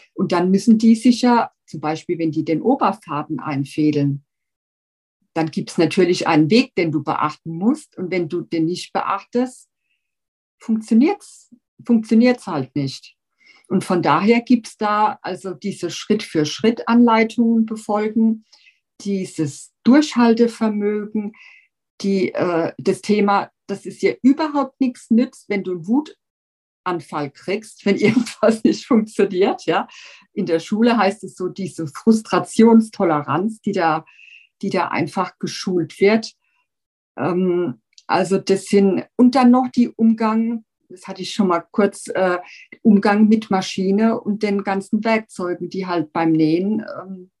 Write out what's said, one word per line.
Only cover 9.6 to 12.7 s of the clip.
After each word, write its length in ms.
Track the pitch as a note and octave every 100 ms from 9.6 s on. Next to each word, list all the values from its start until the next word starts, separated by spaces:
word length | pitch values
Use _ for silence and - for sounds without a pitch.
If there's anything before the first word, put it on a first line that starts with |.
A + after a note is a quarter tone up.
| _ _ _ _ _ _ _ _ _ _
funktioniert's, 960 | - A3 - A3+ D4+ G4+ - - _ _ _ _
funktioniert's 600 | - A#3 A3 A3+ B3 B3 -
halt 280 | D#3+ C3